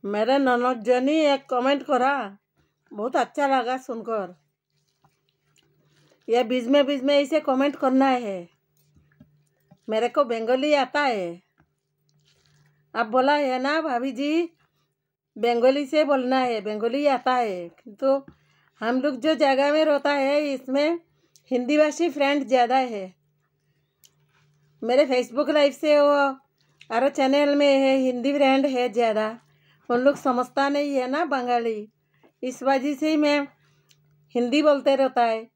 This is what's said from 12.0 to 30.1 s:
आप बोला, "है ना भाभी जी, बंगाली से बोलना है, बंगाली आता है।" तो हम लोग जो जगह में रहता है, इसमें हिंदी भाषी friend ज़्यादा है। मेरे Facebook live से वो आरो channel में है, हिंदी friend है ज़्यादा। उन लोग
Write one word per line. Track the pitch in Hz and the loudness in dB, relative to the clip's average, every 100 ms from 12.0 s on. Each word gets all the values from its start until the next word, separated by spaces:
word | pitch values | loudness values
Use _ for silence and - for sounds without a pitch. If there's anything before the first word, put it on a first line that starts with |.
| _ _ _ _ _ _ _ _ _ - | _ _ _ _ _ _ _ _ _ -6
आप | 220 | -2
बोला, | 247 262 294 | 0 2 2
"है | 277 254 | 0 -2
ना | 262 311 | -2 -2
भाभी | 320 240 262 | -2 -4 -4
जी, | 233 285 320 339 _ _ _ _ _ _ _ _ - | -6 -2 -2 -2 _ _ _ _ _ _ _ _ -4
बंगाली | 226 240 247 277 277 | 0 2 2 2 0
से | 311 | 0
बोलना | 294 269 254 262 | 2 0 2 0
है, | 254 226 | 0 -4
बंगाली | 202 214 226 262 294 | -6 -4 -4 0 0
आता | 254 254 254 | 0 0 0
है।" | 226 185 170 _ - | -2 -4 -10 _ -20
तो | 202 269 269 269 - _ _ _ _ | -6 -2 -2 -4 -20 _ _ _ _
हम | 220 254 | -4 -2
लोग | 277 254 | -2 -2
जो | 269 320 | -2 2
जगह | 285 262 285 | 2 2 2
में | 302 311 | 2 2
रहता | 285 277 | 0 0
है, | 285 269 294 302 | 0 0 0 0
इसमें | 262 - 269 294 339 _ _ _ _ _ | -6 -4 -2 0 -2 _ _ _ _ _
हिंदी | 262 247 294 | -4 0 2
भाषी | 302 294 339 | 2 2 -4
friend | 285 277 294 262 | 0 0 0 0
ज़्यादा | 254 240 262 | 2 2 2
है। | 254 214 190 _ _ _ _ _ _ _ _ _ _ _ _ _ _ _ _ _ | 0 -6 -12 _ _ _ _ _ _ _ _ _ _ _ _ _ _ _ _ _
मेरे | 226 254 294 | -2 2 2
Facebook | 254 247 240 294 | 0 -2 -4 0
live | 302 285 | 2 2
से | - 311 294 | 0 2 4
वो | 285 285 277 262 _ _ _ _ _ | 4 4 0 -2 _ _ _ _ _
आरो | 226 269 | 0 0
channel | 285 262 277 285 285 | 0 2 2 2 2
में | 285 | 4
है, | 269 269 269 | 4 4 2
हिंदी | 254 247 240 | 0 -2 -2
friend | 285 269 269 277 | 2 4 4 2
है | 262 247 | 0 -2
ज़्यादा। | 208 233 214 214 226 _ _ _ _ _ | 0 0 0 -4 -8 _ _ _ _ _
उन | 240 | 0
लोग | 262 | 2